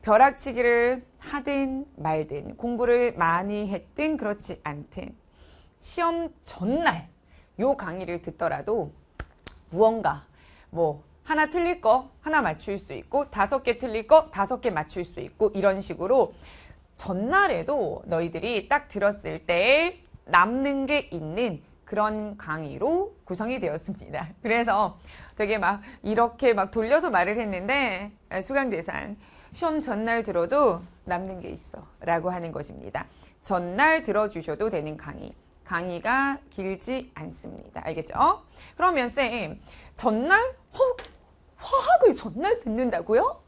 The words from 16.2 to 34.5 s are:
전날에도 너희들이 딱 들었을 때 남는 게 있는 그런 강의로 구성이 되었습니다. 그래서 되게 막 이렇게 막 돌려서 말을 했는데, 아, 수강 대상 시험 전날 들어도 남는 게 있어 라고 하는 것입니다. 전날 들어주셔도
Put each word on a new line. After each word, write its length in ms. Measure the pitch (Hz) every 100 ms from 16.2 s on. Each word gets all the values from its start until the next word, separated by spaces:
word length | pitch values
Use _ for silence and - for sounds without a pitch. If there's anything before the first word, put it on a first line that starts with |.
| 196 - - - - - _ -
전날에도 1040 | - 185 226 381 392 190 - 294 170 - -
너희들이 640 | 165 170 170 233 220 -
딱 200 | 285 285
들었을 580 | 208 302 202 160 156 -
때 560 | 175 214 285 339 359 - - -
남는 600 | 175 190 247 277 277 269
게 220 | 294 -
있는 500 | 170 156 180 240 156 - _ -
그런 520 | 208 214 214 214 202
강의로 800 | - 156 151 135 233 349 403 - -
구성이 340 | 185 220 254
되었습니다. 680 | 175 156 - - - 147 156 -
그래서 560 | 226 226 233 202 196 - - - - -
되게 220 | 208 220
막 240 | 175 202 233 -
이렇게 500 | 196 220 233 233 262
막 180 | 208 196
돌려서 380 | 226 220 302 349
말을 280 | 196 180 214
했는데, 760 | 214 185 196 277 254 185 208 - _
아, 100 | -
수강 300 | - 277 262
대상 480 | 180 175 - - 208 - - -
시험 300 | - 330 311
전날 420 | 302 208 220 233
들어도 580 | 226 175 170 277 262 175 175 -
남는 380 | - 180 190 185
게 80 | -
있어 360 | 147 - - - _
라고 300 | - 165 175
하는 240 | 180 170
것입니다. 540 | 143 147 67 98 - - - - _
전날 600 | - 180 175 196 302 320
들어주셔도 680 | 226 202 214 170 156